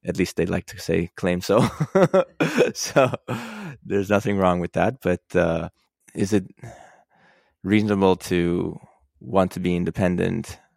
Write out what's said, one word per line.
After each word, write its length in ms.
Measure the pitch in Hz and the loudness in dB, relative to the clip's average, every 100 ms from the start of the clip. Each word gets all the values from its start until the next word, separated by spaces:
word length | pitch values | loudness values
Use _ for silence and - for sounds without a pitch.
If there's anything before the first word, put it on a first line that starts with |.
| 90 | -6
At 120 | 90 | -2
least 180 | 92 - | -2 -2
they 100 | 87 | -2
like 180 | 87 - | -4 -8
to 120 | 95 | -12
say, 320 | - 90 87 - | -2 -2 -2 -4
claim 260 | 92 90 | -4 -2
so. 260 | - 101 120 - 151 | 2 2 2 -4 -2
<laughs> 320 | 190 180 190 - _ 262 294 - | 2 4 2 0 _ -2 2 0
So 380 | - - 147 127 - - 117 226 214 196 135 - | 0 -2 2 2 0 -8 -8 -8 -14 -14 -14 -4
there's 240 | 98 98 | -2 2
nothing 280 | 101 104 101 | 0 2 2
wrong 220 | 92 90 | 2 2
with 120 | 87 | -2
that. 280 | - 92 131 | 0 0 0
But, 200 | 90 87 _ 90 | -2 -2 _ 0
uh, 340 | 85 82 85 _ _ _ - - | 2 0 -6 _ _ _ -14 -6
is 180 | 98 | 0
it 140 | 104 92 _ - - - _ _ _ _ _ _ _ | 0 -2 _ -20 -20 -20 _ _ _ _ _ _ _
reasonable 520 | 92 107 107 101 95 87 | 2 2 4 4 4 2
to 640 | - 90 87 87 87 80 - _ _ _ | 0 0 0 0 -4 -8 -20 _ _ _
want 320 | 123 95 92 | -2 2 2
to 80 | - | 0
be 160 | 90 87 | -2 0
independent 840 | 87 - 92 90 90 90 - - _ | -2 0 0 0 -2 -4 -8 -16 _